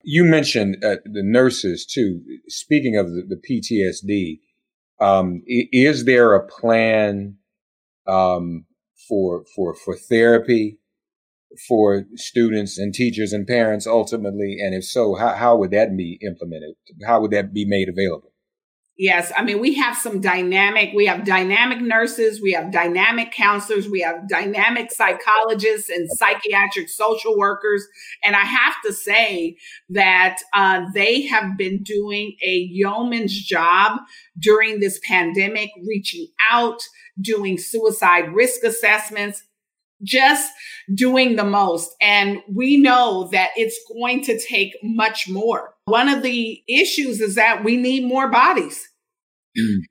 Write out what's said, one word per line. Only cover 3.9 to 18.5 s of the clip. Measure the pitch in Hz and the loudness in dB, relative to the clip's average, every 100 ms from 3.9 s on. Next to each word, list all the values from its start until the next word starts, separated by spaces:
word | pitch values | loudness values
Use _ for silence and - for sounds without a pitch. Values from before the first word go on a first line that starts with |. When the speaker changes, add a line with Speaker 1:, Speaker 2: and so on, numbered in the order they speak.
| - | -2
Speaker 1:
D, | 98 101 87 78 _ _ _ _ _ _ | -4 -4 -4 -8 _ _ _ _ _ _
um, | 101 95 92 87 120 | 4 4 2 -4 -2
i-, | 123 120 | -2 2
is | 127 139 135 117 | 4 4 4 4
there | 123 120 | 6 8
a | 98 - | 6 2
plan, | - 117 113 113 110 104 101 101 101 _ _ _ _ _ _ - | -6 0 2 4 2 0 -2 -8 -16 _ _ _ _ _ _ -2
um, | 95 92 90 87 82 78 _ _ _ - | 2 2 0 -4 -10 -14 _ _ _ -6
for, | 104 92 87 - - | -2 -2 -4 -8 -6
for, | 90 - | -6 -4
for | - 85 | -10 -10
therapy | - 113 117 117 113 117 107 107 _ _ _ _ _ _ _ - - | 0 4 6 4 4 0 0 -8 _ _ _ _ _ _ _ -20 -2
for | 117 104 98 98 117 | 2 4 2 -4 -14
students | - 123 117 107 101 95 | -6 0 2 0 -4 -6
and | 101 | -6
teachers | 101 123 107 104 | -2 -4 -2 -4
and | 104 98 | -4 -2
parents | 120 113 104 110 | 0 0 -2 0
ultimately? | 113 107 117 101 101 101 95 | 0 0 -4 -6 -4 -6 -4
And | 98 | -4
if | 95 | -6
so, | 92 123 110 | -4 -2 0
how, | 92 117 95 | 0 -2 2
how | 120 117 | 2 4
would | 92 | 2
that | 101 110 95 | 2 0 -2
be | 87 87 101 | -6 -8 -12
implemented? | 87 87 80 76 - _ 85 104 | -10 -12 -12 -14 -20 _ -12 0
How | 117 | 2
would | 107 | 2
that | 104 98 | 0 -2
be | 101 | -4
made | 101 98 92 | -2 0 -2
available? | 87 95 76 _ _ _ | -2 -4 -4 _ _ _